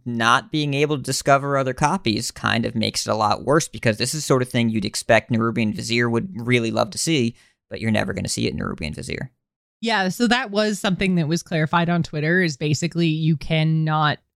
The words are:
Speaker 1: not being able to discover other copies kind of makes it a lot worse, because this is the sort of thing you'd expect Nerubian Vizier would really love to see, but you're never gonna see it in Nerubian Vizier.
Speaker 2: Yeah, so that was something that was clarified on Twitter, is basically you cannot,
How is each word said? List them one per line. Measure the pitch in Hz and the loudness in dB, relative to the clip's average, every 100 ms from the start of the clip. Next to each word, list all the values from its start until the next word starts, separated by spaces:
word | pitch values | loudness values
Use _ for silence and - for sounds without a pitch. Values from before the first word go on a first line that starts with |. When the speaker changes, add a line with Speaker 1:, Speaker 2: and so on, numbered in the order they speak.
| 123 | -6
Speaker 1:
not | 117 113 127 208 | 0 4 2 2
being | 156 147 | -2 -2
able | 139 147 151 | 0 0 0
to | |
discover | 127 131 - 139 143 139 | -4 -2 2 2 2 0
other | 131 | -2
copies | 127 147 185 - 107 117 | 0 2 2 0 -2 -4
kind | - 110 110 117 | -6 -2 0 0
of | 113 | -2
makes | 107 - - | -2 -2 -2
it | |
a | 110 | 0
lot | 104 104 - | 2 0 2
worse, | 151 - | 2 0
because | - 117 107 | -2 -2 0
this | 113 | -2
is | 156 | -4
the | - | 2
sort | 135 | 2
of | 127 | 2
thing | 123 117 | 0 0
you'd | 110 101 | 0 -4
expect | - - 110 - | -4 2 2 4
Nerubian | 113 113 113 107 | 0 0 0 -2
Vizier | 101 113 117 120 | -2 -2 0 2
would | 117 98 95 117 | 0 -2 -6 0
really | 123 113 | 2 2
love | 110 113 | 0 -2
to | - | -2
see, | - 156 117 - _ _ _ | 0 0 0 -4 _ _ _
but | - | -6
you're | 113 | -2
never | 107 98 | 0 0
gonna | - - | -4 -4
see | - 117 | -2 -2
it | |
in | - | -2
Nerubian | - - 78 | -6 -6 -8
Vizier. | - - 85 131 _ _ _ _ _ | -10 -10 -8 -10 _ _ _ _ _
Speaker 2:
Yeah, | 220 214 190 | -2 0 0
so | 175 240 | 0 2
that | 240 262 | 2 0
was | 202 214 208 | 0 0 0
something | 208 175 190 175 | -2 0 2 2
that | 147 | 0
was | 170 | -2
clarified | - 160 156 175 170 | -2 -2 0 2 2
on | 175 | 0
Twitter, | 156 151 156 175 | 0 -2 0 2
is | 175 139 | 2 0
basically | 151 139 170 165 170 | -2 0 -2 0 0
you | 156 160 156 | 2 2 0
cannot, | - 160 160 160 156 156 151 - _ | 0 0 2 2 0 2 0 -2 _